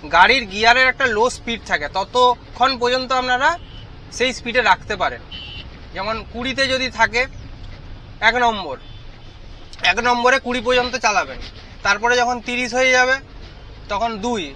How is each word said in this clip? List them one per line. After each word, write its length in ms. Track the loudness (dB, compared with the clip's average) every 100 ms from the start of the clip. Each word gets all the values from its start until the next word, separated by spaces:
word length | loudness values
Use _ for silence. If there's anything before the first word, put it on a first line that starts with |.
| 2 6
গাড়ির 280 | 8 6 2
গিয়ারের 340 | 2 4 6 4
একটা 140 | 2 0 2
লো 100 | 0 0
স্পিড 260 | -6 -6 -2
থাকে, 180 | -2 -2 -4
ততক্ষণ 760 | -2 4 4 4 -4 0 0 2
পর্যন্ত 280 | 0 0 0 -2
আপনারা 280 | 2 2 2 0 -8 -16 -16 -16 -14 -2
সেই 140 | -2 -2
স্পিডে 240 | -2 0 4
রাখতে 240 | 2 0 -2
পারেন। 200 | -2 -4 -12 -16 -14 -14 -14 -16 -14 -8
যেমন 200 | -6 -6 -6
কুড়িতে 320 | -8 -6 -2 0
যদি 140 | 0 -2 2
থাকে 220 | 2 2 -2 -4 -14 -14 -14 -14 -14 -16 -16 0 2
এক 60 | 4 2
নম্বর, 300 | 2 -6 -10 -12 -16 -16 -16 -18 -16 -18 -16 -18 -2 0
এক 60 | 2 2
নম্বরে 300 | 4 4 4 0
কুড়ি 160 | -2 2
পর্যন্ত 260 | 2 2 0 2
চালাবেন, 340 | 2 -2 -8 -12 -14 -18 -4 0
তারপরে 280 | 2 4 4
যখন 140 | 4 0 -4
তিরিশ 220 | -4 -2 2
হয়ে 140 | 4 6
যাবে 180 | 4 2 -2 -16 -16 -16 -18 -18 -6
তখন 200 | -2 -2 -2 -2
দুই 180 | -4 -4